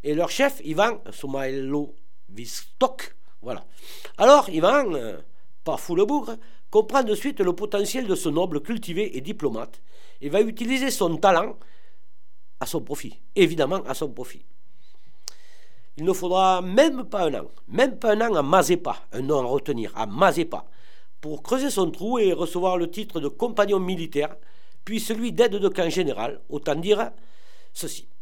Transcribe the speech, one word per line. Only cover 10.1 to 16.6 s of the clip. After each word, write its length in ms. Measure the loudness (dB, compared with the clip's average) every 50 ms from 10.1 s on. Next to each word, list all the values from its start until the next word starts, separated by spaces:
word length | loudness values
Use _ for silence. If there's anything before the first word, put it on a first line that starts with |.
| -8 -6
et 80 | -6 0
va 120 | 4 4
utiliser 500 | 4 4 2 -2 0 0 0 2 2 0
son 260 | 2 2 2 2 2
talent 400 | 4 6 6 6 6 4 0 -4 -6 -8 -8 -8 -8 -8 -8 -8 -6 -6 -6 -6 -6 -6 -6 -6 -6 -6 -6 -6 -6
à 60 | -4
son 160 | -4 -4 -4
profit, 380 | -4 -4 -6 -6 -6 -8 -8 -8 -8 -4 4
évidemment 480 | 4 4 4 6 2 0 2 0 -2 -2
à 100 | -4 -4
son 160 | -4 -4 -4
profit. 360 | -4 -6 -6 -8 -8 -8 -8 -8 -8 -8 -8 -8 -8 -8 -8 -8 -8 -8 -8 -8 -8 -8 -8 -8 -8 -8 -8 -8 -8 -8 -8 -8 -8 -8 -8 -8 -6
Il 80 | -2 0
ne 80 | 0 0
faudra 480 | 2 0 2 4 6 6 6 6 4